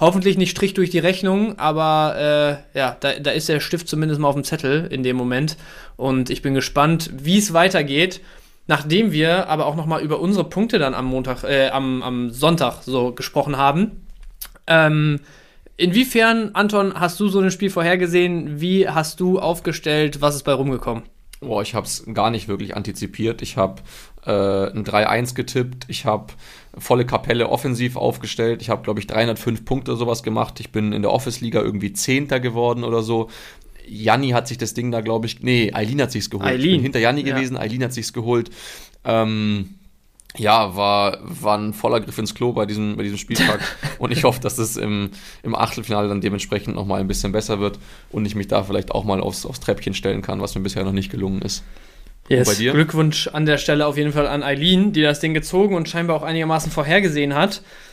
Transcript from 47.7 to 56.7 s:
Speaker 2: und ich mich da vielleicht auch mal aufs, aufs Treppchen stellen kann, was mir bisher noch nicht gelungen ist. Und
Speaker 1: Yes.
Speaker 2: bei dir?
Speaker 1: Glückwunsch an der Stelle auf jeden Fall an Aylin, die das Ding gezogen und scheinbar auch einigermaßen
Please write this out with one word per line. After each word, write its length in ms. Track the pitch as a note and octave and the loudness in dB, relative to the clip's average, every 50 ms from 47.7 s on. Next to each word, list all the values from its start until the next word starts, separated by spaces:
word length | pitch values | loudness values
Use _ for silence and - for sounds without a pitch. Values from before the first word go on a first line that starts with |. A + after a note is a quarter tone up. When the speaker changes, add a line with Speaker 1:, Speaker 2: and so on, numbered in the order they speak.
| G2+ - - - - - - - | -4 -6 -16 -20 -20 -20 -14 -8
Speaker 2:
und 140 | - G#2+ G#2+ | -4 -4 -4
ich 100 | G2+ G#2+ | -2 -2
mich 120 | G#2 G2 | -4 -2
da 160 | - G#2+ G#2 | 0 0 0
vielleicht 300 | G2 G2 G2 G2+ G2 - | 0 0 -2 -2 -2 -2
auch 120 | - G#2 G2+ | -2 -2 0
mal 160 | G#2+ G2 F#2 | 0 0 0
aufs, 240 | - F#2+ G2 - - | 0 -2 -4 -6 -8
aufs 160 | - - - | -10 -10 -6
Treppchen 320 | - - G#2 - - - | -2 -2 -2 -2 -2 -6
stellen 300 | F#2+ - - F#2+ G2+ G2+ | -4 -2 -2 -2 -2 -2
kann, 180 | F#2+ - F#2+ G2 | -4 -6 -4 -4
was 140 | G2 G2+ - | -4 -4 -4
mir 80 | G2 | -4
bisher 220 | F#2+ G2 - F#2 F#2+ | -4 -4 -4 -4 -2
noch 80 | F#2+ | -2
nicht 180 | G2 G2 F#2+ - | -2 -2 -2 -4
gelungen 320 | - F#2+ F#2+ F#2+ F#2+ F#2+ | -4 -4 -4 -2 -2 -2
ist. 220 | - G2 - - - - - - - - - - - - - - - - | -4 -6 -6 -8 -10 -14 -18 -20 -20 -20 -20 -20 -20 -20 -20 -8 -2 2
Und 60 | C3+ | 4
Speaker 1:
Yes. 120 | B2 B2 A2 | 4 4 4
Speaker 2:
bei 60 | G2+ | 2
dir? 180 | G2 A2+ B2 | 2 2 4
Speaker 1:
Glückwunsch 540 | C#3+ D3 D#3+ D#3 D#3 D#3 D#3+ D3+ D3+ - - | 4 4 4 4 4 2 2 2 2 0 -2
an 200 | - - D3+ D#3 | -2 -2 0 2
der 120 | D3+ D3 C#3+ | 2 2 2
Stelle 260 | - - D3 D3 D3 | 2 2 2 2 2
auf 140 | D3 C#3 D3 | 0 0 0
jeden 140 | D3 D3+ | 0 0
Fall 160 | C#3 D3+ C#3+ - | 2 0 0 0
an 160 | C#3+ C#3+ A#2+ | 0 -2 -2
Aylin, 480 | C#3+ C#3 C#3 D3+ F3+ F#3 F#3 G3 G#3 | -2 0 2 4 4 6 6 4 4
die 100 | D3+ D#3 | 4 4
das 160 | D3+ D3 D3 - | 4 4 2 2
Ding 160 | - D#3+ D#3 | 0 0 0
gezogen 400 | D#3 D3+ - F3+ F#3 G3+ G#3 G3 | 0 -2 0 2 2 4 4 2
und 140 | E3+ D#3+ D#3 | 0 -2 -2
scheinbar 280 | - E3+ E3+ E3+ E3 | -4 -2 0 0 0
auch 60 | - | 0
einigermaßen 480 | D3+ D#3+ D#3+ E3 D#3+ D#3+ D#3+ D3+ D3+ D#3+ | -2 -2 -2 0 0 0 0 0 0 -2